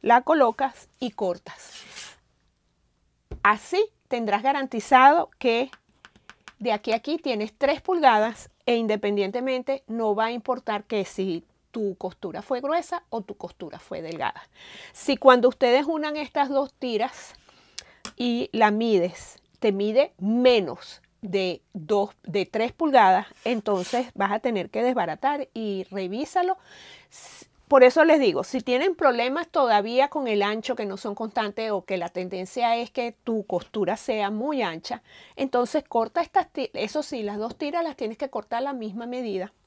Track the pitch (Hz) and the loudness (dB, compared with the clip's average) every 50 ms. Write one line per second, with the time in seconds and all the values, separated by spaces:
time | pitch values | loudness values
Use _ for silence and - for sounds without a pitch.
0 | - 220 233 247 247 - 311 320 269 233 220 - 277 269 - - - _ _ _ | 4 6 6 6 6 4 4 4 4 4 2 0 -4 -4 -4 -10 -20 _ _ _
1 | - 240 - - 208 185 175 - _ - - - - - - - - - - - | -8 -8 -6 -4 -4 -4 -4 -6 _ -20 -20 -20 -20 -20 -20 -20 -20 -18 -18 -18
2 | - - - _ _ _ _ _ _ _ _ _ _ _ _ _ _ _ _ _ | -18 -18 -20 _ _ _ _ _ _ _ _ _ _ _ _ _ _ _ _ _
3 | _ _ _ _ _ _ - - - 202 214 208 - - - 370 427 427 _ _ | _ _ _ _ _ _ -16 -2 0 0 0 0 -2 -4 0 0 0 -2 _ _
4 | _ _ - 240 233 208 196 208 220 269 277 277 269 262 - 226 202 - 277 254 | _ _ -6 -4 -2 0 -2 0 0 0 0 0 -2 -4 -6 -6 -2 4 6 8
5 | 254 277 294 339 320 - _ _ - 254 226 233 254 269 - - _ _ _ _ | 10 10 8 6 2 -2 _ _ 0 0 0 0 -2 -4 -8 -20 _ _ _ _
6 | _ - _ _ _ _ - _ _ - _ _ 208 233 214 208 _ - 220 226 | _ -20 _ _ _ _ -20 _ _ -20 _ _ -2 -2 -2 -2 _ -2 -2 -2
7 | _ - 302 349 - 285 240 208 208 214 _ _ 277 269 294 285 - - 381 349 | _ -4 -6 -4 -2 -4 -4 -2 -4 -6 _ _ 0 0 0 0 0 -2 -2 4
8 | 302 269 233 214 214 226 220 - - - _ _ _ - 240 233 226 220 214 208 | 4 4 6 6 2 0 -2 -8 -16 -20 _ _ _ 0 0 0 2 0 -2 0
9 | 214 208 208 202 202 190 202 247 247 262 262 254 247 - 269 269 _ _ 220 233 | 0 -2 0 0 -2 -2 -2 -4 -4 -2 -4 -4 -2 -4 -6 -6 _ _ -6 -4
10 | 226 214 208 208 220 226 233 247 214 - 254 247 - - 214 208 208 _ - 214 | -2 0 0 0 0 -2 -2 -6 -4 -4 -4 -4 -4 -6 -6 -6 -6 _ -4 -4
11 | 190 - - - 190 190 170 170 - _ _ _ _ _ _ 233 214 202 185 _ | -4 -4 -4 -6 -4 -4 -4 -6 -8 _ _ _ _ _ _ -6 -4 -4 -6 _
12 | - 180 175 _ - 185 160 - 208 - 277 247 254 277 311 349 339 - - 349 | -10 -10 -10 _ -12 -10 -10 -10 -6 -6 -6 -4 -2 -2 -2 -2 -2 -4 -8 -10
13 | _ _ - 226 190 - 202 _ - - - _ - 156 147 151 - - - - | _ _ -8 -8 -8 -8 -14 _ -14 -16 -14 _ -16 -14 -14 -16 -14 -12 -12 -10
14 | 160 160 165 156 135 117 - - - _ _ - - - - - - - - - | -10 -10 -8 -4 -4 -6 -6 -6 -16 _ _ -20 -20 -20 -20 -20 -20 -20 -18 -12
15 | - - 277 - - 269 254 247 226 254 254 _ - 240 240 269 294 277 330 311 | -2 -2 -2 4 8 8 8 8 6 2 2 _ 2 4 4 4 2 0 -4 -4
16 | 294 302 302 302 294 254 _ 302 285 262 277 269 285 269 _ _ - 247 233 208 | -4 -4 -4 -6 -8 -6 _ -2 -2 0 0 -2 -2 -2 _ _ -8 -4 -2 -2
17 | 220 262 - - - - - _ _ _ _ _ _ _ _ - - _ _ _ | -2 -2 -6 -10 -20 -20 -20 _ _ _ _ _ _ _ _ -18 -18 _ _ _
18 | _ - - - 240 240 233 233 247 - - 214 226 214 208 214 226 233 220 190 | _ -18 -10 -4 -2 -2 -2 -2 -4 -4 0 2 4 4 4 2 0 2 2 2
19 | 170 180 - - - - - - _ _ _ _ - 220 196 196 202 208 214 247 | 2 2 -4 -8 -18 -20 -20 -20 _ _ _ _ -2 0 0 2 0 0 4 2
20 | 285 - _ _ 185 202 220 240 247 254 247 226 190 151 120 - - - - - | 2 2 _ _ -2 0 0 4 6 6 6 6 2 0 -6 -10 -12 -20 -20 -20
21 | _ _ _ _ - 202 175 196 190 185 170 - _ _ _ 196 156 151 214 202 | _ _ _ _ -12 -4 -2 -2 -2 -2 -4 -6 _ _ _ -14 -4 0 0 0
22 | 202 202 - _ _ - 160 208 185 - - 220 220 247 - _ 339 311 269 262 | 0 0 -6 _ _ -6 -2 -2 -2 -2 -2 -2 -2 -2 -2 _ -2 4 6 8
23 | 214 185 190 185 208 - - _ - 220 247 226 202 - 208 185 180 - - 240 | 8 8 6 4 2 -2 -14 _ -4 -4 -2 -2 0 0 0 0 -2 -2 -2 -2
24 | 254 240 - - 196 196 208 226 - 254 233 202 175 - - 220 233 247 254 233 | -2 -4 -4 -4 -2 -2 -2 -2 -2 -2 -2 -2 -4 -4 -4 -2 -2 0 0 -2
25 | 190 170 - 208 - 269 294 285 269 - _ 226 226 214 202 190 185 _ 190 196 | -2 -4 -6 -4 -4 -4 -4 -4 -8 -10 _ -8 -6 -6 -6 -6 -8 _ -8 -8
26 | 190 180 190 226 294 302 - 370 359 359 381 381 _ _ - - - - - - | -8 -6 -6 -6 -8 -4 -2 -2 -2 -2 -2 -6 _ _ -20 -20 -20 -20 -20 -20
27 | - _ _ - - - - - - _ _ _ _ _ 285 269 254 254 254 330 | -20 _ _ -20 -20 -20 -20 -20 -20 _ _ _ _ _ 8 10 10 10 8 8
28 | 302 330 311 311 277 220 160 139 - - - 262 226 - 247 254 294 392 359 - | 6 6 6 6 6 4 2 0 -4 -4 -6 -6 -2 0 0 0 2 0 -2 2
29 | 339 277 247 233 233 247 269 320 339 330 _ 339 277 240 220 208 202 220 240 254 | 2 2 2 2 -2 -2 -2 -4 -6 -4 _ 0 2 4 4 2 2 0 2 2
30 | 269 285 - 311 277 240 214 208 202 202 214 226 214 - 254 226 220 202 190 196 | 2 2 2 -4 -2 0 0 0 0 0 -2 -4 -4 -6 -6 -6 -6 -8 -8 -8
31 | - 220 202 - 226 220 202 254 220 208 202 - 226 220 208 196 180 - 196 185 | -8 -8 -8 -6 -8 -6 -4 -4 -4 -4 -4 -6 -4 -4 -4 -4 -4 -4 -6 -4
32 | 170 175 _ - 185 185 196 185 185 190 - 262 233 233 233 233 233 226 _ - | -4 -6 _ -8 -8 -6 -6 -8 -10 -8 -6 -2 0 0 0 0 -2 -6 _ -6
33 | 240 240 233 _ _ - 226 220 202 _ - 175 - - _ 214 202 170 208 220 | -6 -6 -6 _ _ -4 -4 -4 -2 _ -4 -4 -4 -4 _ -2 -2 -2 -2 -4
34 | - - 233 214 208 196 208 214 233 285 302 269 226 180 165 160 - - 240 233 | -2 -4 -2 -2 -2 -2 -2 -4 -4 -4 -2 -2 -2 -4 -4 -8 -10 -10 -12 -12
35 | _ _ - - - - - - 269 269 - 247 247 240 - 311 - _ - 233 | _ _ -20 -20 -20 -20 -8 -6 -6 0 0 0 0 2 -2 -4 -4 _ -2 -2
36 | 226 226 _ - - - _ 392 339 - _ - 262 - _ - - 208 - 302 | -2 -2 _ -4 -4 0 _ -2 -2 -2 _ -8 -8 -6 _ -6 -8 -4 -4 -6
37 | 294 - - 254 214 202 202 208 214 233 - _ - 285 302 349 339 320 277 - | -6 -6 -6 -6 -6 -6 -6 -6 -8 -8 -8 _ -8 -6 -4 -4 -4 -4 -6 -6
38 | 262 220 226 _ - 269 - 233 202 _ - 233 254 277 277 254 220 214 185 220 | -8 -8 -6 _ -10 -8 -8 -8 -8 _ -6 -4 -4 -4 -6 -6 -8 -10 -10 -10
39 | 233 240 247 247 254 226 196 185 180 208 _ _ _ | -10 -8 -8 -6 -6 -4 -4 -4 -6 -8 _ _ _